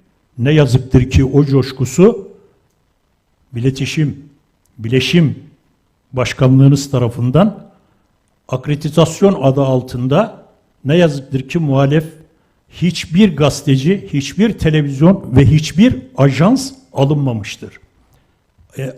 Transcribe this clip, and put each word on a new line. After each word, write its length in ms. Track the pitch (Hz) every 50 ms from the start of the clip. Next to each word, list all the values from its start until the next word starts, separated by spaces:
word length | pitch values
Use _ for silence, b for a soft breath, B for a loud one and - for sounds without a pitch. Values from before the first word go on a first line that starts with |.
| _ _ _ _ _ _ _
ne 140 | 117 117 143
yazıktır 580 | 156 151 143 120 123 127 - - - 127 127 -
ki 160 | - 135 135
o 200 | - - 139 147
coşkusu 840 | 135 139 135 123 - - - 123 - - 170 185 233 233 - - - - _ _ _ _ _ _ _ _ _ _ _ _ _ _ _ _ _ _ _ _ _ _ _ 123
biletişim, 720 | 117 120 135 131 - 135 - - 160 151 120 95 - - - _ _ _ _ _ _ _ _ _
bileşim 580 | - 110 113 127 127 127 - 170 175 160 120 104 - - - _ _ _ _ _ _ _ _ _ _ _ _ 127
başkanlığınız 800 | 127 120 - - - 135 131 135 131 139 139 147 139 - -
tarafından 800 | 139 120 120 113 - 117 120 127 127 160 214 214 - - - - _ _ _ _ _ _ _ _ _ _ _ _ _ _ _
akreditasyon 840 | - 131 127 - 147 147 147 - 147 - 170 156 - - - 196 202 185 -
adı 200 | 147 135 131 143
altında 840 | 139 131 131 127 - - - 120 127 127 143 185 226 208 - - _ _ _ _ _ _ _ _ -
ne 120 | 131 160
yazıktır 520 | 180 170 156 143 139 - - 135 131 - -
ki 100 | - 170
muhalef 460 | 160 143 131 135 139 143 147 165 156 - - - _ _ _ _ _ _ _ _ _ _ - -
hiçbir 540 | 165 180 170 - - - 156 190 220 190 151
gazeteci, 760 | 135 151 135 - - - 143 135 131 135 170 202 196 - - 151
hiçbir 440 | 143 139 - - 175 220 220 -
televizyon 680 | - - 160 156 151 143 139 135 131 156 180 196 - - - 127
ve 100 | 135 135
hiçbir 500 | 113 151 151 156 - - 170 233 254 254 - - - -
ajans 560 | - 139 139 120 127 165 214 269 269 - - - - _ _ -
alınmamıştır. 840 | 135 139 139 151 147 139 131 117 107 104 - - - 107 95 - _ _ _ _ _ _ _ _ _ _ _ _ _ _ _ _ _ _ _ _
E, 180 | 131 135 131 127